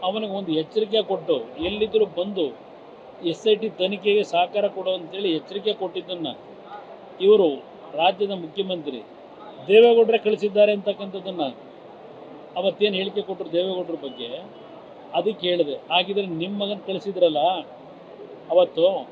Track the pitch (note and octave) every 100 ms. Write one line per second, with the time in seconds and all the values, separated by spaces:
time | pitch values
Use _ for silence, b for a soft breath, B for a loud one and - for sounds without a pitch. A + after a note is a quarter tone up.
0 | F#3 G#3+ G#3+ G3 F#3 D#3 D#3 G#3+ G#3+ G#3+
1 | G3+ F#3+ D#3+ D#3+ - - E3+ G#3 G#3+ A3
2 | G3+ D3+ F#3 G3 D3 - - - - -
3 | - - E3+ E3 A3+ G#3 G#3+ - G#3+ G3+
4 | G#3 G#3 G3 E3+ F3+ G3+ G3+ F#3+ F#3 F#3
5 | E3 F#3 G3+ D#3+ - F#3+ G3+ G#3 F#3+ F#3
6 | E3+ F3+ D3+ A2+ - - - - - -
7 | - - F#3+ G#3+ F3 C3+ - - - C#3+
8 | E3+ G3 G3+ G3 E3 D#3+ F#3+ F#3 D3 B2+
9 | G#2+ - - - - - - G3+ A#3 A#3
10 | A3 A3+ G#3 G#3 G#3 G3+ G#3 G#3 G3 G3
11 | G3+ F#3+ F#3 F3+ C#3 A#2+ - - - -
12 | - - - - - - F#3+ - G#3 F#3+
13 | G3 G3+ F#3+ F#3 F3+ E3 F#3+ F#3 E3+ E3
14 | C#3+ B2 A#2 C3+ F#3+ - - - - -
15 | - E3 F3+ G#3+ F3+ F3 D3+ C3+ - F3
16 | F#3 G3+ G3 E3 F3+ G3+ G3+ G3+ G3+ F#3+
17 | G3 F#3 F3 D3+ D#3+ F#3 D3 - - -
18 | - - - - - E3 F3 - F3 F#3
19 | B2